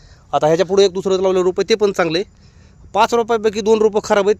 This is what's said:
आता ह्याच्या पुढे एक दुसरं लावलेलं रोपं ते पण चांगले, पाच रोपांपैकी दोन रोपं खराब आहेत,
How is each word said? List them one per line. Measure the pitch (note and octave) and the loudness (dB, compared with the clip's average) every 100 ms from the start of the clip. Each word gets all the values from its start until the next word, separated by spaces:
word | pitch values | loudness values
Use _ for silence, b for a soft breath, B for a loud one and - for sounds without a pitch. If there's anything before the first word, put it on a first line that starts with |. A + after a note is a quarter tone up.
| b b b | b b b
आता | C#3+ D3+ | -2 0
ह्याच्या | E3 F3 | 0 0
पुढे | G3 | 2
एक | G3 | 2
दुसरं | F#3 F#3+ F#3 | 0 -4 0
लावलेलं | F#3+ F#3 | 0 0
रोपं | F#3 F3+ F#3+ | 0 -2 -2
ते | |
पण | A3 G#3 | 0 0
चांगले, | F#3+ E3+ D#3+ G#3+ b b b b b b | 0 -2 -2 -6 b b b b b b
पाच | F#3+ A3+ | 0 0
रोपांपैकी | A#3+ A3+ A3+ G#3+ G3+ | 0 -2 -2 -2 -2
दोन | G#3 A3 | 0 2
रोपं | G#3+ G3+ | 2 0
खराब | - G#3 G3 | 0 0 0
आहेत, | A3 | -2